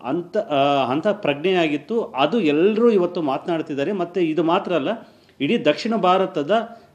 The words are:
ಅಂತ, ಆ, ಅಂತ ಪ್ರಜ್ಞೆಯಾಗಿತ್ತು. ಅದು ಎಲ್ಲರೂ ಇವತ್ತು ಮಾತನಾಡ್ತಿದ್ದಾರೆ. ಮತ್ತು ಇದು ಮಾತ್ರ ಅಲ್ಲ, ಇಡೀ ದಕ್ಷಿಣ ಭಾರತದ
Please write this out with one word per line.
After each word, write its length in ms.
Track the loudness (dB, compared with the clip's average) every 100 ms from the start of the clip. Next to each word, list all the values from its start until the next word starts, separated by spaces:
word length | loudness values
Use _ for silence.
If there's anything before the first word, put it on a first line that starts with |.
ಅಂತ, 340 | -6 -6 -4 -4
ಆ, 540 | 0 2 2 2 0
ಅಂತ 160 | 0 0
ಪ್ರಜ್ಞೆಯಾಗಿತ್ತು. 960 | -2 -2 -2 0 2 0 -2 -4 -4
ಅದು 360 | -4 -2 0 2
ಎಲ್ಲರೂ 500 | 2 4 2 4 4
ಇವತ್ತು 320 | 4 2 -2
ಮಾತನಾಡ್ತಿದ್ದಾರೆ. 720 | -2 -4 -4 -4 -4 -4 -2
ಮತ್ತು 280 | -2 -4 -2
ಇದು 240 | 0 0
ಮಾತ್ರ 300 | 2 0 0
ಅಲ್ಲ, 160 | -2 -2 -6 -10 -20 _ -4
ಇಡೀ 240 | -2 2 2
ದಕ್ಷಿಣ 300 | 0 -2 0
ಭಾರತದ 840 | 2 2 0 -2 0 -2 -2 -12 -20